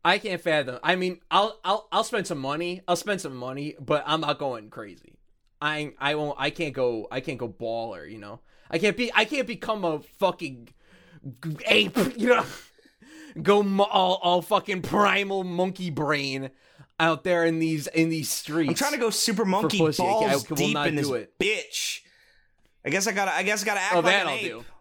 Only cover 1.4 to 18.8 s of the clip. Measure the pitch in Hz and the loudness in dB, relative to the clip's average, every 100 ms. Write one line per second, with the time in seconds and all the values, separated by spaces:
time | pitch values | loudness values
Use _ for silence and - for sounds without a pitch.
1.4 | 214 220 185 214 - 190 220 233 180 156 | 2 -2 -2 -2 0 -2 0 -2 -2 -4
2.4 | 135 147 175 180 - 175 208 190 160 127 | -4 -4 -4 -6 -2 -2 0 -4 -4 -8
3.4 | 123 135 147 - 131 147 135 156 147 143 | -8 -8 -8 -10 0 0 2 0 0 -2
4.4 | 143 120 107 131 104 87 - - _ _ | -4 -6 -12 -14 -14 -16 -20 -20 _ _
5.4 | _ _ 147 151 147 - 139 151 147 - | _ _ -4 -2 -6 -2 -2 0 -2 -2
6.4 | 143 156 160 123 123 113 101 131 139 123 | -4 -2 -6 0 0 0 -6 -6 -6 -8
7.4 | 117 92 117 113 113 92 76 110 104 120 | -8 -6 -6 -4 -6 -10 -14 -16 -16 -16
8.4 | _ _ _ 165 208 202 240 196 220 294 | _ _ _ 0 0 0 0 2 2 -2
9.4 | 220 240 - 214 175 151 - - 190 170 | -4 -6 -4 -2 -2 -2 -8 -2 -2 0
10.4 | 160 127 117 _ _ - - 165 139 - | -10 -12 -18 _ _ -20 -20 -16 -16 -10
11.4 | 165 147 - 214 202 240 156 226 233 233 | -10 -6 2 2 4 2 0 2 2 2
12.4 | - - - _ _ _ - - - - | 0 -12 -20 _ _ _ -20 -20 -16 -2
13.4 | 160 208 202 196 202 208 185 185 180 180 | 4 4 4 2 4 4 4 4 4 2
14.4 | 165 202 196 185 - 185 202 196 196 196 | 4 0 2 -4 0 4 4 4 0 -2
15.4 | 185 175 185 185 180 143 147 147 139 135 | -2 0 -2 -2 -6 -2 0 0 -2 -4
16.4 | 135 _ _ _ - - 165 160 190 175 | -6 _ _ _ -20 0 2 2 0 2
17.4 | 165 165 160 160 135 160 165 160 143 - | 2 2 0 0 0 2 2 2 -2 -6
18.4 | - 156 156 175 | -4 0 0 0